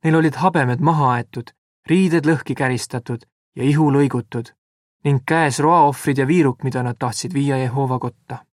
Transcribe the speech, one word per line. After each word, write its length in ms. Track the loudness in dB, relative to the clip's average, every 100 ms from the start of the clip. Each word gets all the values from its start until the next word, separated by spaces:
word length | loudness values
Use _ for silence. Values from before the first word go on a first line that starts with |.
Neil 120 | 2 2
olid 240 | 2 0
habemed 400 | 0 2 0 0
maha 320 | 0 2 0
aetud, 400 | -2 -6 -12 -14 _ _ _ -2
riided 400 | 2 2 2 0
lõhki 280 | -2 -2
käristatud 680 | -4 -2 -4 -6 -10 -8 -10 _ _ _
ja 100 | -4
ihu 260 | 0 2 2
lõigutud 600 | 2 2 -2 -6 -10 -10 _ _ _ _ _ -2
ning 160 | -2 0
käes 340 | 0 0 2
roaohvrid 560 | 2 4 4 2 -2 0
ja 80 | 2
viiruk, 380 | 2 2 0 -4
mida 160 | -4
nad 140 | -4 -4
tahtsid 360 | -6 -6 -6
viia 220 | -2 -2 0
Jehova 420 | -2 -2 -2 -2
kotta. 380 | -6 -10 _ -18 _